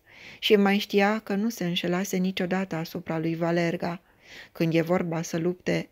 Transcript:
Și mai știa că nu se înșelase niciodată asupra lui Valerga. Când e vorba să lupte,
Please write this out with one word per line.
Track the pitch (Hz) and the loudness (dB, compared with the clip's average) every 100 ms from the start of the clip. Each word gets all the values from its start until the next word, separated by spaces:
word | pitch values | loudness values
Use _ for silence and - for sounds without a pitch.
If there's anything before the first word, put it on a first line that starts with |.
| _ - - - | _ -20 -20 -6
Și | - 208 | 4 6
mai | 196 202 | 6 2
știa | - 202 196 220 | 2 2 4 2
că | - 202 | -2 -2
nu | 226 | -2
se | - 175 | -2 -2
înșelase | 175 175 180 196 190 | -2 0 -2 0 0
niciodată | 185 190 175 185 190 160 | 0 -2 -2 -2 -2 -6
asupra | 165 175 - 165 | -6 -8 -6 -2
lui | 165 165 | -2 -2
Valerga. | 170 170 170 170 170 170 - _ - - - | 0 2 0 -2 -6 -6 -14 _ -20 -20 -20
Când | - 165 165 | -2 2 2
e | |
vorba | 160 185 175 160 | 2 0 0 -4
să | 170 170 | -4 -2
lupte, | 170 180 - 165 - | -2 -2 -2 -2 -4